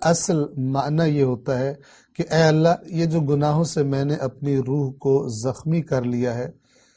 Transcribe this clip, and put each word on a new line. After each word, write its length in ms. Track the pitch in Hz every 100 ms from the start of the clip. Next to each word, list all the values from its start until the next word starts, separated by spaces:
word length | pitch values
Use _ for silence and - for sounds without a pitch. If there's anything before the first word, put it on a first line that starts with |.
اصل 360 | 160 170 - 165 147 139
معنی 640 | 131 135 135 156 165 147
یہ 40 |
ہوتا 360 | 135 120 - 127
ہے 160 | 135 147 - - _
کہ 100 | - 165
اے 120 | 160
اللہ، 260 | 160 156 165 170 -
یہ 200 | 165 165
جو 140 | 165
گناہوں 440 | 143 143 147 147
سے 180 | 170 -
میں 220 | 139 135
نے 100 | 139
اپنی 420 | 151 135 - 139 135
روح 360 | 127 143 135
کو 360 | 131 139 135 131
زخمی 540 | 110 123 123 156 165
کر 200 | 147 135
لیا 320 | 123 123 123
ہے، 160 | 117 135 - _ _ _